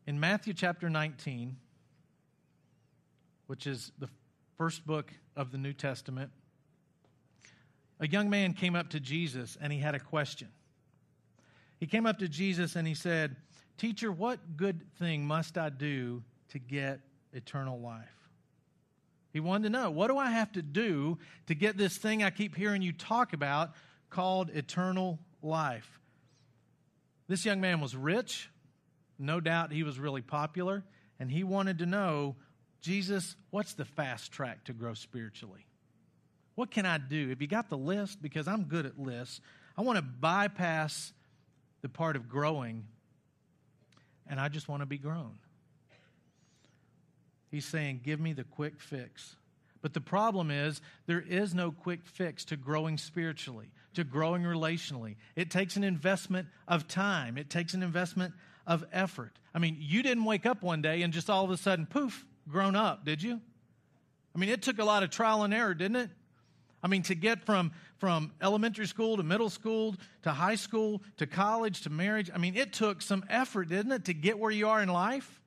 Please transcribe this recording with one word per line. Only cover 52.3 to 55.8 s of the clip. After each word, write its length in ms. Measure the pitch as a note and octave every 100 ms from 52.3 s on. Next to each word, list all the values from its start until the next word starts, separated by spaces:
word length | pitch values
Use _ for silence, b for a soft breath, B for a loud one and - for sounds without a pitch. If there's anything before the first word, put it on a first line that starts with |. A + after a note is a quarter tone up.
| -
to 120 | - D3+
growing 420 | C3 D#3 D#3+ D#3
spiritually, 760 | - F3+ E3 D3+ - A#2 G#2+ - b
to 100 | -
growing 400 | D3+ C3+ D#3+ F3
relationally. 720 | F3 E3+ D#3+ E3 - C3+ A2 G#2 B
It 160 | - F3
takes 260 | F3+ F#3+
an 60 | G3+